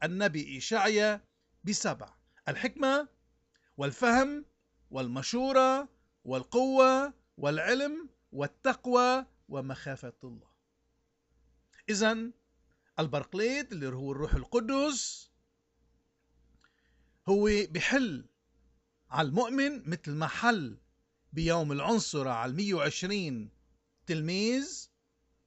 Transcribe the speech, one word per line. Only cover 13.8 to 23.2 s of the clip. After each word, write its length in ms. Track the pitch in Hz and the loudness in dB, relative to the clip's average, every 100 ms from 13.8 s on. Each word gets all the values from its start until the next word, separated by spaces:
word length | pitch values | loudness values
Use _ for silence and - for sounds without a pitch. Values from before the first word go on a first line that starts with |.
| 135 | -8
هو 240 | 127 139 | -6 -6
الروح 220 | 135 151 | -6 -2
القدس 1000 | 139 123 240 226 269 294 254 - - - _ _ _ _ _ _ _ _ _ _ _ _ _ _ _ _ _ _ _ - | -2 0 0 2 0 0 -2 -6 -10 -16 _ _ _ _ _ _ _ _ _ _ _ _ _ _ _ _ _ _ _ 0
هو 220 | 202 214 208 185 | 2 4 2 0
بحل 560 | 160 - 269 240 131 113 _ _ _ _ _ _ _ _ | -2 0 2 0 -4 -12 _ _ _ _ _ _ _ _
على 180 | 131 151 | -2 0
المؤمن 640 | 131 233 269 277 285 147 | 0 0 0 0 -2 -6
مثل 220 | 175 - | -8 -6
ما 160 | 151 156 | -4 -4
حل 500 | - 233 220 131 107 _ _ _ _ _ | 0 2 2 -2 -10 _ _ _ _ _
بيوم 380 | 147 165 170 151 | -4 0 2 0
العنصرة 580 | 143 156 226 - 151 131 | -2 0 0 0 -2 -2
على 220 | 117 120 | -2 -2
المية 220 | 147 202 | -2 -2
وعشرين 760 | 180 147 - 185 208 | 0 0 -2 -4 -4